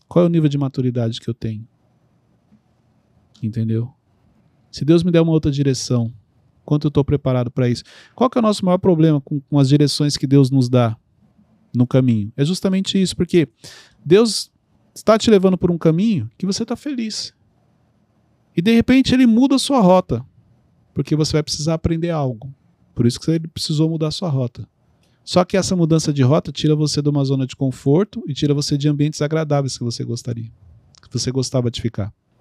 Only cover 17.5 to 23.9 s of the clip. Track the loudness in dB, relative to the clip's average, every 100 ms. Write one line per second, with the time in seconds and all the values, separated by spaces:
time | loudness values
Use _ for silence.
17.5 | _ _ _ _ _ _ _ _ _ _
18.5 | -4 2 2 4 4 4 4 4 4 4
19.5 | 2 0 2 4 4 2 -6 -8 _ _
20.5 | _ _ _ _ -8 -2 -2 0 -2 -4
21.5 | -4 -4 0 0 0 -2 -2 -4 -6 -14
22.5 | -20 _ _ _ 0 0 0 -2 -2 -4
23.5 | -8 -4 0 0